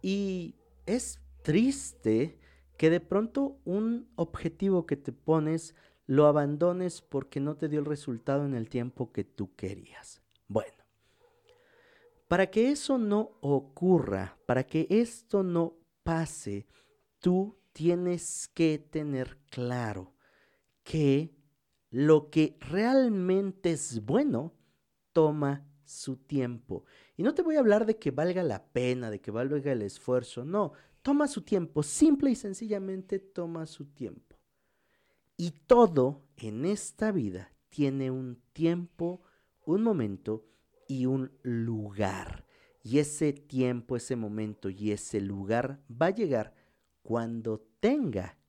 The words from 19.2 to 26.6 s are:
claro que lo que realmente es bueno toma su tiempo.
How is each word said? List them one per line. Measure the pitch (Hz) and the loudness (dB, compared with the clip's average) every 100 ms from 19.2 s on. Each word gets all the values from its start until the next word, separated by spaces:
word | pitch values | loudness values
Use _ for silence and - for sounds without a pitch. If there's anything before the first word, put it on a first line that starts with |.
| 127 - _ | -6 -10 _
claro | - 123 123 113 98 92 _ _ _ _ _ _ _ | -6 -4 -2 -4 -6 -12 _ _ _ _ _ _ _
que | - 160 143 135 160 _ _ _ _ _ _ | -6 0 4 4 0 _ _ _ _ _ _
lo | 120 147 156 151 | 0 6 6 6
que | 156 156 - | 2 2 0
realmente | - 175 226 269 254 202 180 190 196 185 175 | -6 0 4 4 4 2 2 2 0 -2 -2
es | 160 - 117 104 | -2 -4 -6 0
bueno | 185 294 120 160 _ _ _ _ _ _ | 0 2 -2 -4 _ _ _ _ _ _
toma | - 156 151 143 139 - _ | 4 4 4 -2 -2 -8 _
su | _ - - 131 | _ -12 -10 -10
tiempo. | _ 143 123 117 | _ -2 -2 -6